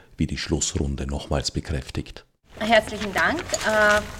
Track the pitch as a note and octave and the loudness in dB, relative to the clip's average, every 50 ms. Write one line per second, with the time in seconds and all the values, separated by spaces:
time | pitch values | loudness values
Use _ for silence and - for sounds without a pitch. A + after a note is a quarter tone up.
0 | - _ - - D#2 C#2+ C#2+ C#2+ - - E2 C#2 - - - D#2+ D2+ C#2 C#2 B1 | -20 _ -4 -2 -2 0 -2 -4 -2 -2 0 0 0 0 0 0 0 0 -2 -4
1 | C2 C2+ C#2 C#2 - - D2 C#2 C#2 - - D2 - - - C#2 - - - - | -4 -4 -4 -6 -2 -2 0 0 0 -2 -2 -4 -2 -2 -4 -4 -4 -6 -6 -8
2 | - - - - - _ _ _ _ _ - - G#3+ G#3+ A#3 G#3+ G#3+ - A3 G3 | -8 -8 -12 -18 -20 _ _ _ _ _ -10 -4 2 4 4 4 4 2 -2 -6
3 | G#3 G3+ F3+ E3+ E3 F#3 B3 E4 - - D#4 - - A3 A3 G#3+ G#3+ G#3 G#3 G#3 | -6 -2 0 2 2 2 0 -2 -4 -4 -4 -2 0 2 4 4 6 6 6 4
4 | - - - | 2 -2 -2